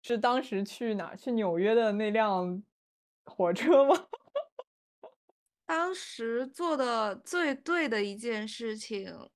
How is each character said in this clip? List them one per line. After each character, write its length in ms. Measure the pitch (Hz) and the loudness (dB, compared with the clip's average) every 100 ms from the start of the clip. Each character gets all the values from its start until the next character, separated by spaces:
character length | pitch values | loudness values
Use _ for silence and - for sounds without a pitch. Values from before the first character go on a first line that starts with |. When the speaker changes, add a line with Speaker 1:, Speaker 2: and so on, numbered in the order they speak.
Speaker 1:
是 160 | - 233 | -2 0
当 260 | 240 254 | 2 2
时 180 | - 196 | 0 -4
去 340 | 196 - 233 208 | -4 -4 -4 -4
哪 100 | 170 | -6
儿？ 100 | - | -8
去 160 | - | -2
纽 260 | 233 196 170 | 0 0 2
约 160 | 202 | 4
的 200 | 226 226 | 4 4
那 160 | 208 214 | 2 0
辆 520 | 220 214 190 180 180 - _ _ _ _ _ | 2 2 2 -2 -4 -10 _ _ _ _ _
火 300 | - - 175 | -18 0 0
车 320 | 185 240 285 277 | 2 6 6 8
吗？ 100 | 359 | 4
<laughs> 120 | - - _ 554 622 - - _ _ _ 427 _ _ _ _ _ - | 2 -16 _ -8 -8 -14 -20 _ _ _ -20 _ _ _ _ _ -4
Speaker 2:
当 240 | 320 359 370 | -2 0 -4
时 500 | - - 226 233 262 | -10 -6 -4 -2 -4
做 320 | 269 339 302 | -4 -2 0
的 380 | 247 226 214 190 | 0 0 -2 -4
最 400 | - 349 320 269 | -4 0 0 -2
对 340 | - 339 294 | -2 0 2
的 140 | 220 | 0
一 120 | 202 202 | -2 -4
件 320 | 233 214 214 | -4 -4 -6
事 300 | - 226 214 | -8 -8 -8
情。 340 | - 208 185 170 - | -8 -8 -8 -14 -18